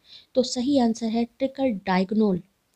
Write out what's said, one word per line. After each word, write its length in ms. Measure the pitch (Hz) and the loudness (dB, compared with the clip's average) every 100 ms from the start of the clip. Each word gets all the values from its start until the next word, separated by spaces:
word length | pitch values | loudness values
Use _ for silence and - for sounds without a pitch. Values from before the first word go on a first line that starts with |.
| _ - - | _ -20 -6
तो 80 | - | -2
सही 340 | 247 254 247 285 | -2 -2 0 2
आंसर 260 | 233 220 226 | 2 0 -2
है 160 | 226 233 | -2 -4
ट्रिकल 520 | _ 269 269 269 202 - | _ -6 -2 -2 -2 -2
डायगोनल। 560 | 185 190 214 214 180 - _ _ | 0 0 2 2 0 -4 _ _